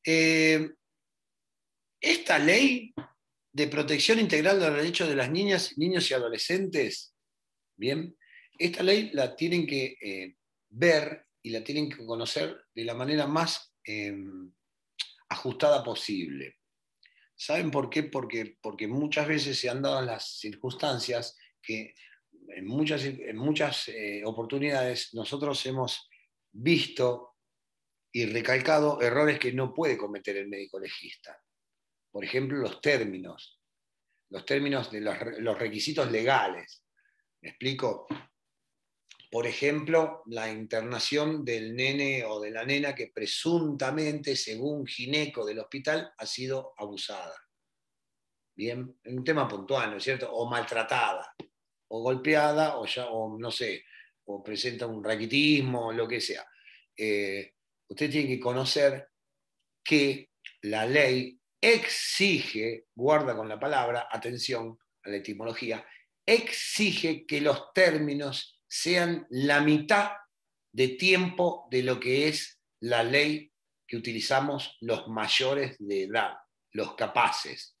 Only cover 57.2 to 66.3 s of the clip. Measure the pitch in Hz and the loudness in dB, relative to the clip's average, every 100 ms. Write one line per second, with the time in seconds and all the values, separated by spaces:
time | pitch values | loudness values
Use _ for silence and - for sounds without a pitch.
57.2 | 101 98 98 _ _ _ _ 101 151 147 | 0 -4 -10 _ _ _ _ -4 0 0
58.2 | 135 127 123 123 131 151 139 131 - _ | 0 -2 0 0 0 4 4 2 -10 _
59.2 | _ _ _ _ _ _ - 151 139 135 | _ _ _ _ _ _ 4 4 4 0
60.2 | - _ - _ 104 107 113 143 131 127 | -8 _ -20 _ -4 -2 2 6 6 4
61.2 | 127 - _ _ 220 233 - - - - | -2 -12 _ _ 4 6 2 -4 -2 2
62.2 | 196 151 - 110 113 113 _ - 131 151 | 4 4 0 -4 -4 -4 _ -2 4 4
63.2 | 135 110 110 107 139 139 120 120 - 113 | 4 -4 -6 -4 0 0 0 -2 -4 -6
64.2 | 117 123 - 120 113 113 _ _ 98 101 | -6 -6 -4 -4 -6 -12 _ _ -8 -8
65.2 | 101 101 113 113 117 110 - - _ _ | -6 -8 -6 -6 -6 -8 -10 -20 _ _
66.2 | - | 2